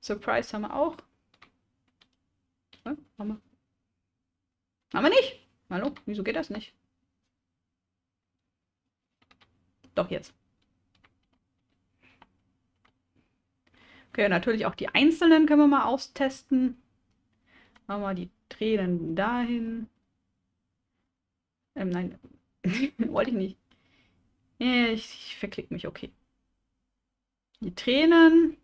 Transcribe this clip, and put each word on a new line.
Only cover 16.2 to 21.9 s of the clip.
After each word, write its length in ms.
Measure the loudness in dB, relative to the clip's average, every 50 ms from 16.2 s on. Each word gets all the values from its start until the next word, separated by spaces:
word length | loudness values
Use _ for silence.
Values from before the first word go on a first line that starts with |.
| -4 -4 -4 -6 -8 _ -2 0 0 0 -4 -6 _ _ _ _ _ _ _ _ _ _ _ _ _ _ _ -20 _ _ _ _ _
Machen 160 | -10 -8 -6
wir 120 | -6 -6 -6
die 160 | -8 -8 -12 _ _ _ _
Tränen 680 | -12 -6 -2 -2 0 0 0 0 -2 -2 -4 -6 -4
dahin. 760 | -4 -2 -2 -2 -4 -4 -4 -4 -6 -6 -6 -8 -10 -12 -14 _ _ _ _ _ _ _ _ _ _ _ _ _ _ _ _ _ _ _ _ _ _ _ _ _ _ _ _ _ _ _ _ _ _ _ _ _
Ähm, 140 | -8 -6 -4